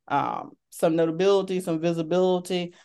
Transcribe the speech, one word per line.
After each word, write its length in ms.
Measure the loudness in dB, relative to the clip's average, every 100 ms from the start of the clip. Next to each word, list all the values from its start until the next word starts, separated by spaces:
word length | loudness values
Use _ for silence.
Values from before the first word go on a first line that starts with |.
| -4
um, 460 | -2 -2 -4 -10 -18 _
some 240 | -2 0 2
notability, 640 | 0 2 2 4 2 -2
some 200 | -2 -2
visibility, 960 | 0 -2 0 2 2 2 -2 -4 -4 -10